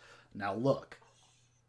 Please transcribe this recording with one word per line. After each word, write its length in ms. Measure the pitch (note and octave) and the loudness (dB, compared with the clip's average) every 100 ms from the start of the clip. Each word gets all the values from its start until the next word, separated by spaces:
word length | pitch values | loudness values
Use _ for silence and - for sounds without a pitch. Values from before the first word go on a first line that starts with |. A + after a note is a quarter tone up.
| - - - G#2 | -16 -20 -16 -4
Now, 180 | G2+ | -2
look. 460 | G#2 C3+ A#2 - - - - - - _ _ | 2 2 2 -2 -18 -20 -20 -20 -20 _ _